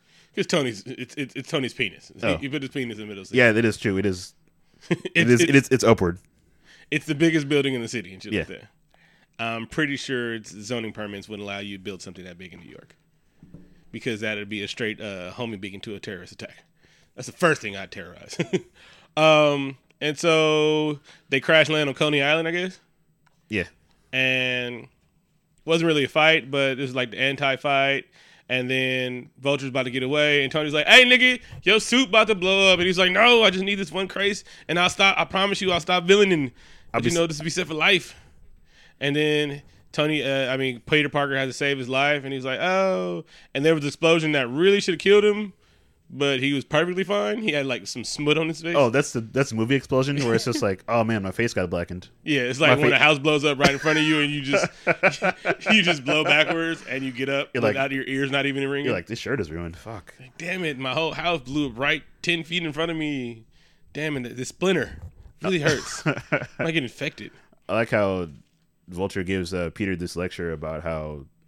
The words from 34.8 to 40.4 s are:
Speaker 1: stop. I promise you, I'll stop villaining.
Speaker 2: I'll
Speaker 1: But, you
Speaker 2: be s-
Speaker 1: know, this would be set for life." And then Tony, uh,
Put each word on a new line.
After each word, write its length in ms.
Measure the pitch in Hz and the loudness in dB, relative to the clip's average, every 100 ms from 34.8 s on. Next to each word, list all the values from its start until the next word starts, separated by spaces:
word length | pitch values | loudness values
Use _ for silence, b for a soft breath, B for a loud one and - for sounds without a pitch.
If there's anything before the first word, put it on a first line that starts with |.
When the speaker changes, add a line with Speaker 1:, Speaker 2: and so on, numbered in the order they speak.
| 180 | 0
Speaker 1:
stop. 300 | - 196 190 | 4 2 4
I 60 | 165 | 0
promise 340 | 190 196 196 | 0 0 0
you, 100 | 185 | 0
I'll 80 | 175 | 0
stop 220 | 156 180 175 | 0 0 4
villaining. 460 | 196 202 170 131 b b b b | 6 6 4 0 b b b b
Speaker 2:
I'll 60 | 117 | -2
Speaker 1:
But, 20 | |
you 60 | 117 | 0
Speaker 2:
be 40 | |
s- 20 | 170 | 0
Speaker 1:
know, 120 | 170 | 0
this 120 | 147 | -2
would 40 | |
be 60 | 156 | -6
set 180 | 170 170 | -6 -6
for 60 | |
life." 420 | 156 170 190 - - - - - - b b b _ | 0 2 2 0 -14 -20 -20 -20 -20 b b b _
And 120 | 139 143 | -2 0
then 460 | 151 151 147 143 - b _ | 2 0 -2 -6 -14 b _
Tony, 320 | - 151 156 | -2 0 0
uh, 300 | 131 135 | 0 -2